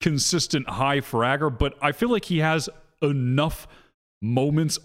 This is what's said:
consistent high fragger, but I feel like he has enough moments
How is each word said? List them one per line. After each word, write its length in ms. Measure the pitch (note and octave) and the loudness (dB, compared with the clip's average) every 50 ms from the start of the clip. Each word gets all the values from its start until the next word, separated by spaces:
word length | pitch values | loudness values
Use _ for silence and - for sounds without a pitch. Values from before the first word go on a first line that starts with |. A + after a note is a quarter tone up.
consistent 680 | - E3+ D#3 C#3 A#2+ - - E3+ - - - D3 C3 - | -2 -2 0 0 0 0 0 0 0 0 -2 -2 -2 -4
high 300 | - - C3 C#3 C#3+ C#3+ | -4 -2 0 0 0 0
fragger, 560 | C3 - - A#2 A2+ B2 C3+ C#3+ D3+ D3+ C3 A2 | -2 -2 0 0 2 2 2 0 0 -2 0 0
but 200 | C#3+ C#3 - - | -2 -2 -2 -2
I 100 | - D3 | -2 -2
feel 180 | C#3 - A#3 A#3+ | 0 0 0 0
like 160 | B3 B2+ - | 0 0 0
he 140 | - F3 D#3+ | 0 0 0
has 280 | D3+ D#3+ D#3+ D#3+ C#3 - - - - _ _ - | 2 2 0 0 -2 -6 -10 -16 -20 _ _ -2
enough 680 | - C#3+ C#3+ C3+ B2+ B2 B2+ C#3 D3 E3 - - - - - - - _ _ _ _ _ _ _ | -2 0 0 0 0 0 2 2 0 0 -2 -6 -10 -16 -20 -20 -20 _ _ _ _ _ _ _
moments 560 | - A2 A#2+ B2+ C3+ D3 D3 D#3 D#3+ D3+ - - - | -4 0 2 2 2 2 2 2 2 0 -2 -2 -2